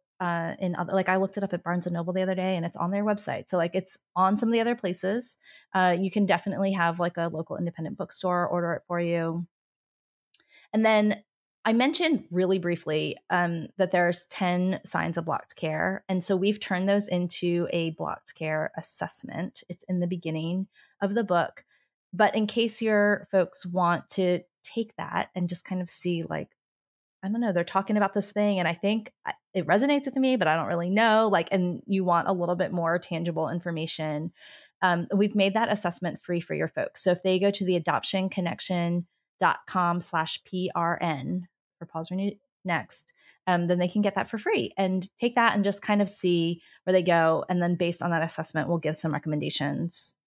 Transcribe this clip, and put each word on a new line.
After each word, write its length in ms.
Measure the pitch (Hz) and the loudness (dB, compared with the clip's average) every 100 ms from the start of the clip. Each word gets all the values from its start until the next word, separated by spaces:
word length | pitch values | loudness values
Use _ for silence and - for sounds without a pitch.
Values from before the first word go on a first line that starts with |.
| _ - | _ -6
uh, 320 | 180 170 165 - | -4 -2 -4 -2
in 180 | 185 175 | -2 -2
other, 160 | 170 | 0
like, 160 | 190 185 | 0 2
I 80 | 190 | 2
looked 220 | 190 202 | 0 -2
it 60 | |
up 100 | 196 | -4
at 80 | 175 | -4
Barnes 240 | 170 180 175 | -2 -4 -2
and 80 | |
Noble 180 | 170 170 | -4 -2
the 80 | 185 | -2
other 140 | 185 | -2
day, 220 | 185 185 185 | 0 -2 -2
and 100 | 165 | -4
it's 100 | - | -4
on 140 | 180 | -2
their 140 | 202 | 0
website. 440 | 208 208 - - - | 0 -2 -2 -6 -2
So, 80 | 180 | -2
like, 180 | 170 | 0
it's 220 | 185 180 - _ | -2 -4 -6 _
on 220 | 175 190 208 | 2 2 4
some 140 | 226 | 2
of 20 | |
the 80 | 233 | 2
other 140 | 226 | 2
places. 640 | 240 190 180 185 220 240 - - - _ | 0 -2 -2 -2 -2 -4 -8 -12 -20 _
Uh, 240 | 190 185 175 | 2 4 4
you 120 | 190 | 0
can 160 | 208 196 | 2 2
definitely 460 | 175 - - 196 | 2 0 -2 0
have, 280 | 190 170 170 | 2 0 0
like, 160 | 175 175 | -2 -2
a 120 | 165 | -4
local 280 | 160 165 - | -4 -8 -4
independent 400 | 170 170 160 143 | -6 -4 -8 -8
bookstore 500 | 175 - 185 175 175 | -8 -4 0 0 0
order 280 | 175 170 | -2 -2
it 80 | 160 - | -4 -4
for 140 | 175 | -4
you. 460 | 170 170 165 165 170 _ _ _ _ _ _ _ _ - _ - _ | -2 0 -2 -4 -8 _ _ _ _ _ _ _ _ -20 _ -20 _
And 100 | 220 | 2
then 380 | 220 214 208 208 - _ _ _ | 4 6 4 0 -6 _ _ _
I 80 | 220 | 2
mentioned 540 | 226 262 311 339 269 - | 4 4 2 2 0 0
really 280 | 175 185 190 | 0 2 2
briefly, 580 | 175 175 - 156 156 - - | 0 -4 -2 -2 -2 -6 -2
um, 380 | 180 175 170 - - | 0 2 -2 -6 -2
that 140 | 185 | 0
there's 340 | 180 175 175 - | 4 2 2 -4
ten 540 | - 185 180 185 190 | -2 0 2 2 0
signs 320 | - 170 170 165 | -2 -2 0 -2
of 80 | |
blocked 320 | 165 147 - - | -4 -4 -6 -8
care. 480 | 160 156 175 190 - | -4 -2 -2 -2 -2
And 160 | 185 | -2
so 140 | 175 190 | 0 2
we've 240 | 196 208 | 2 0
turned 260 | - 185 190 | -2 -2 2
those 220 | 202 202 | 2 2
into 580 | 180 175 - 175 175 175 | 0 -2 -2 0 0 0
a 200 | 175 165 | 0 -2
blocked 420 | 160 160 - - | -4 -6 -6 -10
care 380 | - 156 156 156 - | -8 -4 -2 -2 -4
assessment. 840 | - - 170 - - - 180 - - | -4 -4 -4 -6 -6 -6 -6 -8 -14
It's 140 | 175 | -12
in 160 | - 185 | -4 -2
the 60 | 175 | 0
beginning 640 | 175 165 160 165 180 196 _ _ - | -2 -4 -4 -2 -4 -4 _ _ -4
of 140 | 202 | -2
the 100 | 208 | 0
book. 400 | 214 175 156 - _ _ _ _ _ 175 | 0 2 0 -4 _ _ _ _ _ 2
But 200 | 208 - | 2 2
in 100 | 214 | 0
case 340 | - 226 - | 0 0 0
your 460 | 220 214 208 208 - | 2 4 4 2 0
folks 340 | 190 175 - 180 | 2 2 -2 -4
want 420 | 175 175 170 - | 0 2 0 -2
to 320 | - 180 180 - _ | 0 2 2 -2 _
take 320 | - - 220 | -10 -6 -6
that 360 | - - 170 - | -6 -6 -4 -4
and 140 | - 175 | -4 -4
just 160 | 175 | -4
kind 180 | - 185 | -6 -6
of 80 | 180 | -4
see, 320 | - 180 170 | -2 0 -2
like, 280 | 160 156 147 _ _ _ _ _ _ _ | -4 -6 -8 _ _ _ _ _ _ _
I 40 | 190 | -4
don't 120 | 226 | -2
know, 120 | 233 | 0
they're 120 | 175 | 0
talking 320 | 175 190 196 214 | 0 0 0 2
about 180 | 196 | 2
this 160 | 208 202 | 0 -2
thing 300 | - 208 196 | 0 0 2
and 80 | 165 | 0
I 60 | |
think 380 | 170 202 220 214 _ - | 0 0 0 -4 _ -12
I, 60 | - _ | -12 _
it 140 | 196 165 | -4 2
resonates 380 | 190 277 285 | 4 4 2
with 100 | 277 | 0
me, 220 | 269 262 254 | 0 2 4
but 100 | 170 | 2
I 80 | |
don't 140 | 160 160 | 2 2
really 220 | 170 175 | -2 0
know, 380 | 202 226 220 220 | 2 4 6 6
like, 200 | 190 170 | 4 2
and 320 | 190 180 170 - | 0 0 -2 -2
you 180 | 190 | 0
want 240 | 180 170 - | 2 2 2
a 40 | |
little 220 | 190 175 | -2 0
bit 160 | 180 170 | 0 -2
more 300 | 175 165 175 | -2 0 -2
tangible 480 | - 165 170 165 156 | -2 -4 -2 -2 -2
information, 840 | 170 175 165 156 - 156 147 165 - - - - - | -2 -4 -4 -4 -4 -4 -4 -6 -10 -20 -20 -20 -2
um, 280 | 185 170 170 | 2 2 2
we've 220 | 202 208 | 2 2
made 200 | 208 196 | 4 2
that 180 | 208 226 | 2 0
assessment 500 | 208 180 - 175 143 | 0 -2 -2 -6 -6
free 180 | - 175 | -4 -4
for 140 | - | -4
your 140 | 151 160 | -4 -4
folks. 340 | - - - | -4 -6 -2
So 80 | - | 0
if 120 | 180 | 0
they 160 | 190 185 | 2 2
go 100 | 202 | 2
to 140 | 202 | 0
the 120 | 180 180 | 0 0
adoption 520 | 160 156 - 196 190 | 2 0 0 -2 -2
connection 800 | - 170 208 - 180 170 175 175 _ _ - | -2 -4 -4 -4 -2 0 -2 -4 _ _ 0
dot 200 | 175 - - | 0 0 -2
com 340 | 190 175 175 | 0 0 0
slash 400 | - 165 160 - | -2 -2 -2 -6
P 260 | - 185 180 - | -8 -6 -4 -2
R 220 | 170 170 | 0 0
N 460 | 147 147 131 180 175 _ _ - | -2 -2 -4 -6 -6 _ _ -20
for 60 | 170 | -12
pause 260 | 165 160 | -10 -6
renew 180 | 185 202 202 _ _ | -4 -4 -6 _ _
next, 480 | 185 170 - - - _ _ _ - | -4 -4 -4 -10 -14 _ _ _ 0
um, 180 | 175 175 | 0 2
then 140 | 180 | 2
they 80 | 175 | 2
can 140 | 208 | 2
get 120 | 208 | 0
that 160 | 190 - | 0 -4
for 80 | 220 | -4
free 340 | 392 440 - - | -2 -2 -2 -2
and 320 | 190 185 180 - | 0 0 -4 -4
take 160 | 240 | -2
that 220 | 240 233 208 | 4 4 4
and 80 | |
just 180 | 202 202 | 2 0
kind 180 | - 208 | 0 2
of 80 | 196 | 2
see 540 | - 180 175 165 170 _ _ | 0 2 2 2 -2 _ _
where 80 | - | 2
they 100 | 185 | 2
go. 420 | 175 170 160 160 - | 6 4 6 4 2
And 120 | 180 | 0
then 140 | 175 | 2
based 280 | 175 175 170 | 2 0 0
on 80 | 175 | 0
that 120 | 165 | 0
assessment, 460 | 160 - 160 160 151 | -2 -2 -4 -2 0
we'll 100 | 170 | 0
give 160 | 151 | 0
some 180 | 156 160 | -2 -2
recommendations 1000 | 143 156 151 147 - 143 147 165 - - - | -2 -2 -2 -2 -2 -2 -2 -2 -2 -2 -4